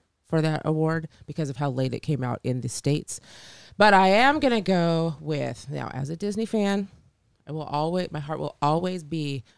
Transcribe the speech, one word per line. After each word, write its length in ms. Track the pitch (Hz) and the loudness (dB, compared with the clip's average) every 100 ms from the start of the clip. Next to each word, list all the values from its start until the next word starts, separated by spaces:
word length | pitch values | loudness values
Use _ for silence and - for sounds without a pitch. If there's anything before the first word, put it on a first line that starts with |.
| _ _ _ | _ _ _
for 120 | 165 | 0
that 200 | 156 156 | 0 0
award 440 | - 156 160 160 160 _ - | -2 0 0 -2 -6 _ -10
because 220 | 156 139 | -6 -4
of 60 | 127 | -2
how 140 | 143 | -2
late 240 | 127 131 | 0 -2
it 60 | - | -2
came 220 | - 135 | -2 -2
out 160 | 123 - | -2 -2
in 160 | 127 123 | -2 -2
the 80 | 120 | -4
States. 500 | - 139 147 - - - - - - - - | -4 0 -2 -2 -12 -14 -20 -20 -20 -12 4
But 160 | 208 | 6
I 140 | 190 190 | 8 8
am 300 | 202 269 302 | 6 6 4
gonna 200 | 277 226 | 2 2
go 560 | 185 180 170 165 165 147 | 2 2 2 2 0 -4
with, 460 | 151 147 131 123 139 | -6 -4 -4 -8 -10
now 200 | 143 123 | -8 -8
as 180 | 127 139 | -8 -8
a 60 | 165 | -6
Disney 300 | 202 208 226 | -4 -4 -2
fan, 420 | 220 202 202 202 - _ _ _ _ - | 0 0 0 -4 -12 _ _ _ _ -12
I 40 | |
will 100 | 156 | -10
always, 480 | 147 147 160 180 180 | -4 -2 0 -2 -4
my 80 | 151 | -6
heart 200 | 143 147 | -6 -6
will 160 | 147 - | -6 -2
always 440 | 143 165 180 185 | 2 2 0 -4
be 400 | 147 160 147 139 - | -6 -6 -4 -6 -10